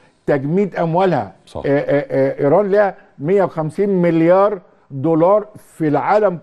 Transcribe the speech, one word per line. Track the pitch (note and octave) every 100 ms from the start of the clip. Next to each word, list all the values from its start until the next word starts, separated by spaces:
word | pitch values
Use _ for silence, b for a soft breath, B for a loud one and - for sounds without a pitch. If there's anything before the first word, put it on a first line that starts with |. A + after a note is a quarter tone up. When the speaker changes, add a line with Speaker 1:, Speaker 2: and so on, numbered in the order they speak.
| b b -
Speaker 1:
تجميد | C#3+ C#3 F3+ G3+ -
أموالها. | E3+ E3 F#3+ C#3+ G2 - -
Speaker 2:
صح. | - C#3+
Speaker 1:
آه، |
آه، | C#3+ - C#3+ C#3+
آه، | C3+ C3+ C3
إيران | C#3+ E3+ G3+
لها | G3+ G3 - b -
مية | C#3+ G3
وخمسين | F3 - D#3 E3+ G3+ F#3+
مليار | F3 E3 E3 F#3 G3+ G3 b b b
دولار | C#3 D3+ D#3+ E3+ G#3 G#3 - _ -
في | D#3
العالم | C#3+ C3 G#3 G3+ F3